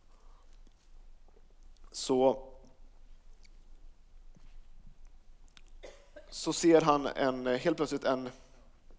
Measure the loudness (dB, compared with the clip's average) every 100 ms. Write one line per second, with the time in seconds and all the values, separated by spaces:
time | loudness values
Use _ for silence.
0 | -20 -20 -20 -20 -20 -20 -20 -20 -20 -20
1 | -20 -20 -20 -20 -20 -20 -20 -20 -14 -8
2 | 0 4 6 4 -6 -20 -20 -20 -20 -20
3 | -20 -20 -20 -20 -20 -20 -20 -20 -20 -20
4 | -20 -20 -20 -20 -18 -18 -18 -18 -20 -20
5 | -20 -20 -20 -20 -20 -20 -20 -20 -20 -20
6 | -20 -20 -16 -6 -4 4 8 8 8 2
7 | 0 0 0 0 0 0 0 0 -2 -2
8 | 0 -2 -4 -12 -20 -20 -20 -20 -20